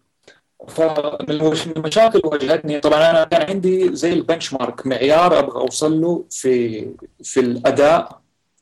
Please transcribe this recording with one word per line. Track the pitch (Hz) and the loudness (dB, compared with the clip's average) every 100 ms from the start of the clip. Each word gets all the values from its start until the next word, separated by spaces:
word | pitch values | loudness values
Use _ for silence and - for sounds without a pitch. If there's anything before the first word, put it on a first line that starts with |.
| _ _ _ _ _ - - | _ _ _ _ _ -20 -8
فمن | - 160 151 147 147 131 | -2 0 0 -4 -6 -6
المش-، | 151 156 156 170 | -2 0 -2 -4
من | 160 | -8
المشاكل | 156 202 - 208 | -2 2 4 2
اللي | 160 | 0
واجهتني، | 147 135 160 151 147 | -2 0 -2 -2 -2
طبعا | 151 151 165 | 2 4 4
أنا | 165 | 4
كان | 160 170 151 | 2 0 0
عندي | 196 185 185 180 - | -2 0 2 0 0
زي | 170 | -2
البنش | 175 135 165 - | 0 -2 -4 -4
مارك، | 135 120 - 135 | -6 -6 -6 -6
معيار | 120 135 156 180 147 | 0 2 4 4 2
أبغى | 139 123 | 0 -4
أوصل | 127 - 156 160 | -4 -2 0 0
له | 165 170 - | 0 -2 -6
في، | - 131 123 120 110 - - - _ | -4 0 0 0 -6 -10 -14 -20 _
في | - 135 | -4 -2
الأداء | 127 120 135 135 147 170 - - _ _ _ _ | 0 0 0 2 4 2 -2 -14 _ _ _ _